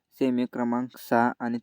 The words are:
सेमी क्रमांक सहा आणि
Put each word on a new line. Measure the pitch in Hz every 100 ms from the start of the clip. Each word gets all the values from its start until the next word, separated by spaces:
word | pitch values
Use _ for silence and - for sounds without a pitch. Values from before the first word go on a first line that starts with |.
| _ -
सेमी | 131 123 123
क्रमांक | 123 120 120 127 -
सहा | - 120 120 -
आणि | 120 120